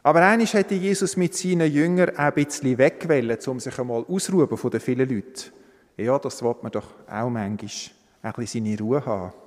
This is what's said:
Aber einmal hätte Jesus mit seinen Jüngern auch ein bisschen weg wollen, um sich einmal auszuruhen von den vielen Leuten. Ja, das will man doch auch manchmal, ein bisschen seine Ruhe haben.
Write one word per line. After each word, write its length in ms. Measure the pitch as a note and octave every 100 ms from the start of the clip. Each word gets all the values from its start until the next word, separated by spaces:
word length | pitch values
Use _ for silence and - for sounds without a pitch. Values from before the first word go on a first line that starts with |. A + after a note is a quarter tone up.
Aber 200 | C#3+ E3
einmal 260 | F#3 A3+ A3+
hätte 260 | G#3+ G3
Jesus 420 | G3 F#3+ F#3+ F#3 -
mit 180 | E3+ -
seinen 360 | F#3 F3 D#3+
Jüngern 440 | C#3+ E3 F3+ F3 -
auch 40 |
ein 140 | D3
bisschen 460 | C#3+ D3 - C3+ B2
weg 280 | C#3+ - E3
wollen, 300 | D3 A#2 A2+ -
um 140 | C3
sich 180 | B2+ B2+
einmal 260 | B2 A#2
auszuruhen 540 | A#2 F#3 - F#3+ C3+ A2
von 140 | B2
den 80 | A2+
vielen 280 | - B2+ C3
Leuten. 440 | A2+ - - - - - _ _ -
Ja, 200 | A2+ C#3
das 240 | C#3 -
will 140 | A#2+ A#2+
man 80 | A2+
doch 240 | G#2 - - -
auch 220 | G#2+ A#2+
manchmal, 400 | A#2 G2+ G#2 G#2 - - _ _ _
ein 100 | A2+
bisschen 320 | G#2+ A#2 A#2+ G#2+
seine 140 | G#2
Ruhe 260 | G#2+ C#3 C3
haben. 280 | G2+ F2+ -